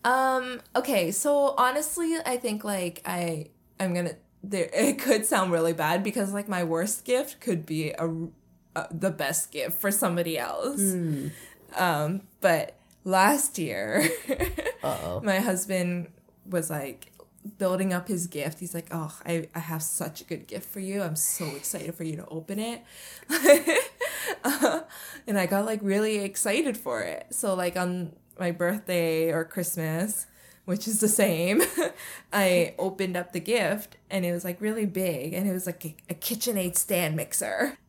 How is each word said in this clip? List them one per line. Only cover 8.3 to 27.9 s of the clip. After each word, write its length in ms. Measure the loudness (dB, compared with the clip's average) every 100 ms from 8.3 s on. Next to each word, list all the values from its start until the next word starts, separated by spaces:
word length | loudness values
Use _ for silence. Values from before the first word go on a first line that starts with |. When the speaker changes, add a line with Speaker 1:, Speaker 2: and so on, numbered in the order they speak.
| -10 _ _ _ -8
Speaker 1:
a, 120 | -6
the 200 | -2 -2
best 400 | 0 -2 0 -4
gift 280 | -6 -4 -2
for 100 | 0
somebody 460 | 2 2 2 0 -2
else. 420 | -2 -2 -2 2
Speaker 2:
Mm. 500 | 2 2 0 -2 -4 -10 -18 -20 -10 0
Speaker 1:
Um, 460 | 2 2 0 -4 -8 _
but 380 | 4 4 0 -10 _ _
last 560 | 0 4 6 4 0 -2
year, 500 | -4 -2 0 2 2 0 -4
<laughs> 560 | -2 -2 -2 -4 -2
Speaker 2:
Uh-oh. 380 | -4 -2 -4 -2
Speaker 1:
my 180 | 0 2
husband 680 | 2 0 0 0 0 -2 -6 -16 _ _ -4
was, 200 | -2 -2
like, 420 | -4 -6 -10 -18 -20 -20 -18 -18 -2
building 340 | 0 2 2
up 140 | 0 -2
his 200 | -4 -2
gift. 320 | -4 -6 -6
He's 140 | -8
like, 140 | -8 -6
"Oh, 260 | -6 -6 -8 -4
I, 240 | -4 -4
I 60 | -10
have 240 | -6 -6
such 380 | -4 -4 -6 -8
a 20 |
good 240 | -10 -10 -8
gift 220 | -12 -10
for 100 | -8
you. 220 | -6 -4
I'm 140 | -2 0
so 300 | 0 0 -4 -6
excited 380 | -6 -6 -8 -6
for 80 | -6
you 100 | -6
to 80 | -8
open 300 | -10 -6 -6
it." 240 | -4 -8 -14 -20 -18 -18 -4
<laughs> 540 | 4 8 8 8 2 2 -6 -6 -4 -6 -2
Uh, 380 | -2 2 2 2 -4 -16 -16 -14 -2
and 140 | 0
I 80 | 2
got, 180 | 2 0
like, 140 | -2
really 380 | 2 2 2 0
excited 580 | -2 -2 0 2 0 -2
for 240 | -4 -4
it. 240 | -4 -6 -6
So, 240 | -2 0 2
like, 200 | 0 0
on 380 | -2